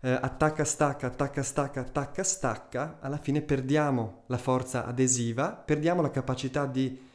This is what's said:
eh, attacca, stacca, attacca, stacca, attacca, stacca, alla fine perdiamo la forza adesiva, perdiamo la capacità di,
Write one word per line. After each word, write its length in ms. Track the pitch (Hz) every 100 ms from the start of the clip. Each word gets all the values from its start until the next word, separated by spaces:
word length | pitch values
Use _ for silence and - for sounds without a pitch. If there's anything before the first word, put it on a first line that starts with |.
eh, 80 | 131
attacca, 540 | 127 131 - 151 156
stacca, 440 | 151 - 147 139 127
attacca, 360 | 123 139 -
stacca, 380 | 135 - 139 -
attacca, 420 | 127 - 135 -
stacca, 720 | 196 - 127 107 - 123 151 160
alla 160 | 135 147
fine 240 | 147 147
perdiamo 800 | 147 139 131 147 151 127 113 - -
la 100 | 123
forza 480 | - 127 127 127 117
adesiva, 680 | 123 131 123 117 117 160
perdiamo 500 | 226 - 151 156 175
la 100 | 151
capacità 540 | 135 127 127 131 147 139
di, 420 | 131 131 127 -